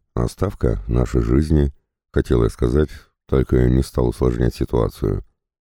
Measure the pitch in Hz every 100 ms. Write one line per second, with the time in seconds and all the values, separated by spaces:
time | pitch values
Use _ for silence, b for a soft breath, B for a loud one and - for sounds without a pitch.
0 | _ 58 60 - 90 - 62 55 58 60
1 | 60 62 57 65 76 76 69 - _ _
2 | _ 78 - 60 55 - 62 67 78 -
3 | - _ _ 67 64 64 62 64 64 -
4 | 60 - 62 58 60 - 65 60 55 -
5 | 52 50 - _ _ _ _